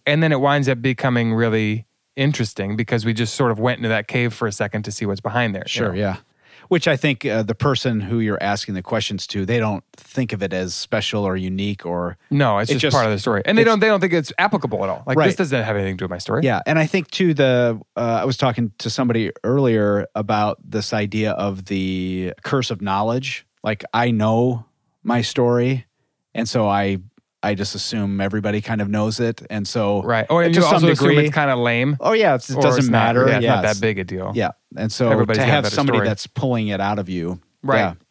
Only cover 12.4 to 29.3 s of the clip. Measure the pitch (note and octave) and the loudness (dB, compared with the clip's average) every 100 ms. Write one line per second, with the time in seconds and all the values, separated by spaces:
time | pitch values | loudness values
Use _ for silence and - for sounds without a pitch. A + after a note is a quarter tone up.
12.4 | C3 G2+ A2+ D3 D3+ C#3+ A2+ G2+ B2 G2+ | 2 2 0 0 2 2 2 0 0 0
13.4 | - A3 A3+ G#3+ A3 G3+ F3+ E3+ C#3+ - | 2 4 4 4 4 2 2 0 -2 0
14.4 | G3+ G3 C3 G2+ G2 - C#3 C#3 E3+ F#3 | 0 0 -2 -2 -2 -4 -2 2 2 2
15.4 | E3 B2+ G#2+ G2+ G2 F2+ F#2 F2+ - A#2 | 0 -2 0 -2 -2 -4 -6 -6 -4 0
16.4 | C3+ G#2 - D#3+ D#3 F#3+ D#3 - F3+ D3 | 0 0 0 0 2 -2 -2 0 2 4
17.4 | C3+ B2 A#2+ A2 - - A#2 A#2 B2+ B2 | 4 4 2 -2 -6 -4 -2 0 0 0
18.4 | C3 A#2+ A2+ - A#2 - B2 A2+ G#2 - | 0 0 -4 -4 -6 -2 0 0 -2 -4
19.4 | A2+ C#3 C3 A2 G#2 G2+ G2 G#2+ G#2 G#2+ | 0 2 2 2 2 0 -2 -4 -2 0
20.4 | G#2 - - G#2+ - A2 G#2 A2 G#2+ - | 0 -4 -6 -6 -4 -4 -2 -2 -2 -2
21.4 | G2+ F#2+ F#2+ G2 F#2+ F#2 F#2 F#2 F2+ - | -4 -6 -6 -4 -2 -4 -4 -4 -6 -8
22.4 | - C#3 A#2+ G2 G2+ G2 A2 B2 C3 - | -4 -2 -2 -4 -2 -2 0 -2 -4 -10
23.4 | - _ G#2+ G#2+ - A2+ A#2+ A2 G#2+ A2+ | -14 _ -6 -6 -4 0 0 2 2 2
24.4 | B2+ A#2+ - _ _ _ A2+ A#2+ A#2+ C#3 | 2 -2 -8 _ _ _ -2 -2 0 0
25.4 | A#2+ A#2+ B2 C3 - _ _ _ _ A2+ | 2 2 2 -2 -6 _ _ _ _ -8
26.4 | A2+ B2 G#2+ G2+ G2 F#2+ G2 _ _ _ | -4 0 2 2 0 -2 -8 _ _ _
27.4 | G#2 G2 G2+ G2+ - A2+ G2+ G2 G2 G#2+ | -4 -2 -4 -6 -6 -4 -2 -2 -2 -2
28.4 | G#2 G#2+ G#2+ A2 G2+ G#2+ G#2+ A2 A#2 | -2 -4 -4 -4 -2 0 0 0 -2